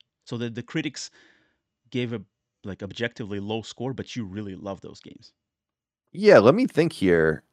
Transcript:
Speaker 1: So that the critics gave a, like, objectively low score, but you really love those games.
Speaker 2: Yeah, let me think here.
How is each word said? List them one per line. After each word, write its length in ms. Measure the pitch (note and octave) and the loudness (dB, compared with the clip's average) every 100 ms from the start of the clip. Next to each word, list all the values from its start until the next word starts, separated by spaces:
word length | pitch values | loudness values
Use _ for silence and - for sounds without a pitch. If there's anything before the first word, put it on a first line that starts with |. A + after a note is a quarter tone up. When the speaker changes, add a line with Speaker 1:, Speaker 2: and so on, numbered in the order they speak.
| _ _ - | _ _ -12
Speaker 1:
So 120 | A#2 | -8
that 160 | A#2 A#2 | -8 -10
the 80 | |
critics 480 | A#2+ E3 C#3+ - - _ _ _ _ _ _ _ _ | -10 -8 -8 -10 -16 _ _ _ _ _ _ _ _
gave 200 | B2+ B2 | -6 -6
a, 100 | A2+ - _ _ _ G#2 | -8 -12 _ _ _ -14
like, 180 | F2+ | -12
objectively 560 | G2+ F#2 A#2 - G#2 G2+ | -12 -6 -6 -6 -10 -8
low 220 | G2+ A2 | -6 -8
score, 320 | G#2+ - B2 | -8 -10 -10
but 240 | C3 - B2+ | -8 -10 -10
you 80 | G2 | -10
really 300 | G2 G2+ F#2 | -10 -12 -12
love 260 | G2 F#2+ | -12 -12
those 180 | - - | -14 -20
games. 320 | - - - _ _ _ _ _ _ _ _ E3 | -20 -20 -20 _ _ _ _ _ _ _ _ 2
Speaker 2:
Yeah, 220 | G#3 B2+ | 8 8
let 160 | G#2 | 8
me 140 | F#3+ A#3+ | 6 2
think 260 | - E3 | 0 0
here. 480 | - F#2+ E2+ D#2+ D#2 - | 2 2 4 2 0 -8